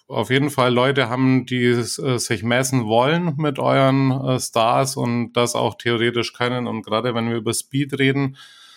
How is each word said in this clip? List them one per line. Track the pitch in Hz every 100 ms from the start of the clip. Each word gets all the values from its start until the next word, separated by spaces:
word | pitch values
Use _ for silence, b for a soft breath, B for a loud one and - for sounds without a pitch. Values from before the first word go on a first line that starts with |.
| -
auf | 131 107
jeden | 131 143
Fall | - 127
Leute | 120 131 139 117
haben, | 127 131 131 131
die | 123
es, | 120 120 110 -
äh, | 147 120
sich | - 110
messen | 113 120 131 131 107
wollen | 113 131 165 175 139
mit | 151 135
euren, | 127 135 135 135 135
äh, | 131 131 127
Stars | - 117 113 131 135 135
und | 123 120 117
das | 120 120
auch | 120 120 -
theoretisch | 120 117 117 117 110
können. | - 120 123 117
Und | 110
gerade | 104 107 123
wenn | 117 117
wir | 117
über | 113
Speed | 110 - 135 139 135
reden, | 135 139 139 135 B B B